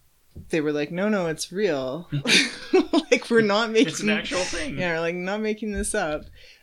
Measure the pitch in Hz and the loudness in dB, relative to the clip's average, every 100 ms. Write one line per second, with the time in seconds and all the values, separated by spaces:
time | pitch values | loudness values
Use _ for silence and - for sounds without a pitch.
0 | _ _ _ - - 165 151 147 147 170 | _ _ _ -20 -4 -2 0 0 -2 -2
1 | 208 208 170 156 - 180 208 143 131 143 | 0 2 0 -4 -6 -2 0 0 -2 -6
2 | 175 143 226 - 269 - - 370 - 339 | -4 -4 2 2 2 -4 2 2 4 2
3 | - 269 - 226 214 202 226 220 160 - | 4 2 4 4 4 4 2 2 2 0
4 | 214 208 - 180 - - - - 180 165 | 0 0 0 -2 -2 -4 -6 -4 -2 0
5 | 170 180 180 208 214 214 214 202 214 214 | -2 -2 -4 -2 -2 -4 -4 -4 -2 -2
6 | 165 151 - - - - | -2 -4 -8 -20 -20 -20